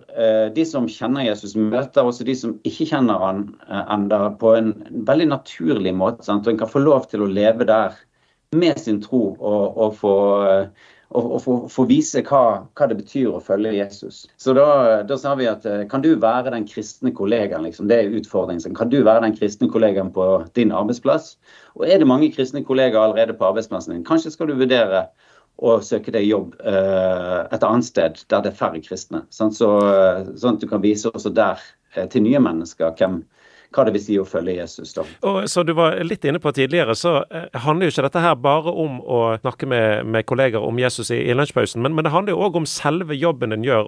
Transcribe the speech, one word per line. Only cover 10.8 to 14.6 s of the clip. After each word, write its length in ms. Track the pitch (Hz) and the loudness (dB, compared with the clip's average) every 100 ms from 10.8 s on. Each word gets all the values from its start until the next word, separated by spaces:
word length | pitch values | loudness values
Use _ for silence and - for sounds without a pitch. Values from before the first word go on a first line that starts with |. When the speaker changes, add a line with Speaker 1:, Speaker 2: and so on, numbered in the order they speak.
| - _ _ | -20 _ _
Speaker 1:
og, 160 | 123 120 | -4 -2
og 160 | 123 131 | -4 -2
få, 140 | 123 - | -2 -2
få 180 | - 127 | 0 2
vise 320 | 143 151 139 131 | 2 2 -2 0
hva, 180 | 139 120 101 95 | 2 2 0 -6
hva 160 | - 139 | -2 -2
det 100 | 104 | -2
betyr 340 | 104 139 120 87 | -6 -4 -2 -4
å 80 | - | -4
følge 260 | 101 110 104 | -2 -2 -2
Jesus. 480 | 101 - - - - _ | -6 -10 -18 -18 -20 _
Så 160 | 127 | 0
da, 100 | 131 | 4